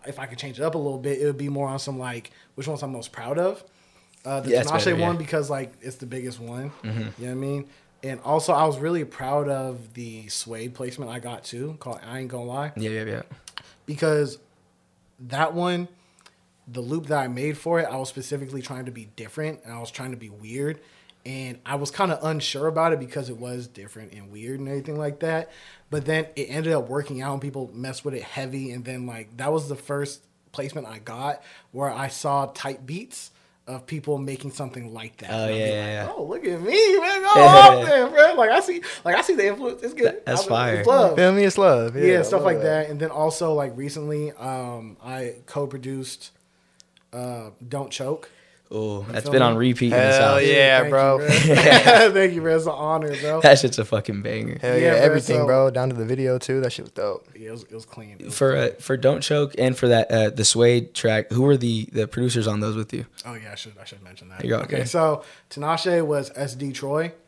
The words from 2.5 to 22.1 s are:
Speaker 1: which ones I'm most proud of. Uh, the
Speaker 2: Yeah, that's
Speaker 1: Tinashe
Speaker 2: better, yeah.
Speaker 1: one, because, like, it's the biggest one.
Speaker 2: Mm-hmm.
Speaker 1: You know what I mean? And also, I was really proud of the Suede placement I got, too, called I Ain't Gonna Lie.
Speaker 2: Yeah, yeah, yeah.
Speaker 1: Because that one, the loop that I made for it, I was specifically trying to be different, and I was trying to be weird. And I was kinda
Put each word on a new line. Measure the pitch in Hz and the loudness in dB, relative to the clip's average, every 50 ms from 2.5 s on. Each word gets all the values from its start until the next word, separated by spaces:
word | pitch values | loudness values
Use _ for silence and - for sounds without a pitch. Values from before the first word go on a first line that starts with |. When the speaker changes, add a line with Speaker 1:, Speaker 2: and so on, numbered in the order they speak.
| _ | _
Speaker 1:
which | - 131 | -12 -10
ones | 151 151 139 | -8 -8 -8
I'm | 147 135 | -8 -10
most | 131 120 113 - | -10 -12 -14 -14
proud | - - 113 123 147 165 | -16 -14 -8 -6 -4 -2
of. | 175 190 214 - - _ _ _ _ _ _ _ _ _ _ _ _ | -2 -2 -4 -6 -16 _ _ _ _ _ _ _ _ _ _ _ _
Uh, | 131 139 139 | -8 -8 -6
the | 131 135 | -2 0
Speaker 2:
Yeah, | 120 123 - | 0 2 2
that's | 147 | 0
Speaker 1:
Tinashe | 156 165 - | 0 0 0
Speaker 2:
better, | 185 170 | 0 0
yeah. | 170 170 | 0 0
Speaker 1:
one, | 170 170 165 | 0 -2 -4
because, | 156 143 170 156 147 139 | -4 -4 -4 -4 -2 -2
like, | 143 135 135 113 - _ | -6 -8 -8 -12 -14 _
it's | 110 131 127 | -16 -16 -14
the | - 131 | -14 -14
biggest | 120 127 131 123 127 117 113 | -12 -10 -10 -10 -10 -12 -12
one. | 117 117 120 127 135 143 - - | -16 -14 -12 -12 -12 -12 -14 -12
Speaker 2:
Mm-hmm. | - 110 110 113 | -10 -8 -8 -6
Speaker 1:
You | 107 | -8
know | 110 107 - | -10 -12 -12
what | 120 123 | -12 -10
I | 127 | -10
mean? | 131 135 139 143 143 139 - _ _ _ _ _ _ | -8 -8 -6 -8 -8 -10 -14 _ _ _ _ _ _
And | - 135 131 127 - | -12 -12 -12 -10 -4
also, | 135 151 160 151 - | -2 -2 0 2 0
I | 165 147 160 | 2 2 2
was | 156 143 131 | 0 0 -2
really | 143 165 175 170 147 | -4 -4 -2 -4 -4
proud | 147 - - 135 131 143 147 147 143 | -8 -10 -10 -6 -2 -2 -2 -2 -2
of | 139 135 131 131 127 120 113 110 117 | -4 -4 -6 -8 -10 -12 -16 -18 -18
the | 120 120 117 113 110 107 | -16 -16 -14 -16 -16 -14
Suede | 104 - - - 117 113 110 113 127 123 | -12 -12 -10 -10 -12 -12 -12 -12 -12 -10
placement | - 131 123 123 - 135 113 | -10 -12 -12 -10 -12 -12 -12
I | 120 123 | -12 -12
got, | 117 113 101 - - | -12 -12 -14 -14 -16
too, | - - 120 135 151 156 151 | -16 -12 -12 -12 -12 -12 -14
called | - 127 113 - - | -14 -14 -14 -14 -14
I | 113 123 131 | -14 -12 -12
Ain't | 131 123 | -12 -10
Gonna | 131 123 120 | -10 -12 -10
Lie. | 120 123 139 147 147 147 | -10 -8 -8 -10 -10 -8
Speaker 2:
Yeah, | 107 110 107 | -8 -8 -6
yeah, | 110 110 110 | -6 -6 -8
yeah. | 110 107 113 - _ - _ _ - _ - - - _ _ _ | -8 -10 -10 -12 _ -20 _ _ -20 _ -18 -20 -20 _ _ _
Speaker 1:
Because | - 151 143 165 156 151 151 147 131 127 - _ _ _ _ _ _ _ _ _ _ _ _ _ _ _ _ 127 120 | -14 -6 -2 0 0 2 0 0 -4 -6 -16 _ _ _ _ _ _ _ _ _ _ _ _ _ _ _ _ -14 -10
that | 131 143 160 156 165 | -4 -2 -2 -2 -2
one, | 175 175 180 180 175 180 175 _ _ _ _ _ _ _ - _ _ _ _ _ _ _ - | -4 -4 -2 -4 -4 -6 -10 _ _ _ _ _ _ _ -20 _ _ _ _ _ _ _ -14
the | 120 127 | -12 -12
loop | 120 123 151 165 151 | -8 -6 -8 -8 -4
that | 139 151 143 | -4 -2 -2
I | 131 127 | -2 -4
made | 123 123 139 151 151 | -6 -6 -6 -6 -6
for | 143 - 165 170 170 | -6 -4 -2 -2 0
it, | 160 - | -2 -2
I | 123 | -6
was | 131 131 131 | -8 -8 -10
specifically | - 139 127 - 147 139 139 127 139 135 | -10 -14 -10 -8 -8 -8 -8 -10 -12 -12
trying | 123 - 135 127 127 | -12 -12 -12 -12 -12
to | 127 | -14
be | 117 113 110 104 _ | -14 -16 -20 -20 _
different, | - 113 104 - 156 156 156 151 - - | -18 -18 -14 -10 -8 -8 -8 -10 -12 -18
and | 117 | -18
I | 117 117 | -14 -14
was | 117 - | -14 -14
trying | - - 127 131 | -14 -14 -12 -12
to | 127 | -12
be | 113 113 104 | -14 -16 -20
weird. | 101 104 107 110 120 135 143 151 156 156 - _ _ _ _ _ _ _ _ | -20 -20 -18 -12 -8 -6 -6 -6 -8 -10 -16 _ _ _ _ _ _ _ _
And | 123 135 131 131 127 123 - _ | -14 -14 -12 -12 -14 -14 -16 _
I | 131 139 | -8 -8
was | 143 143 139 | -6 -6 -8
kinda | - - 196 180 | -4 -4 -2 -2